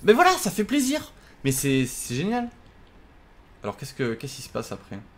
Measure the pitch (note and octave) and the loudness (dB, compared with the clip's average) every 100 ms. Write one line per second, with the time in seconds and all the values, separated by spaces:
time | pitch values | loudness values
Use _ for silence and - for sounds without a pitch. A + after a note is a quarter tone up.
0 | F3+ A#3 F4+ F4+ G3+ - G#3 D4 B3+ D4 | 6 6 8 4 0 -2 0 2 2 -2
1 | D4 - - - C3+ C3 C#3 C3+ B2+ - | -6 -20 -20 -4 -2 0 2 2 0 -4
2 | - A#2+ F#3 A#3+ A#3+ - - - - - | -6 -4 -2 -2 -4 -10 -20 -20 -20 -20
3 | - - - - - - G#2 - C3+ - | -20 -20 -20 -20 -20 -12 -10 -10 -14 -4
4 | B2 A2+ C3+ - - A#2 A#2 G2 - G2+ | -4 -4 -8 -12 -10 -8 -8 -12 -12 -14
5 | G#2 | -14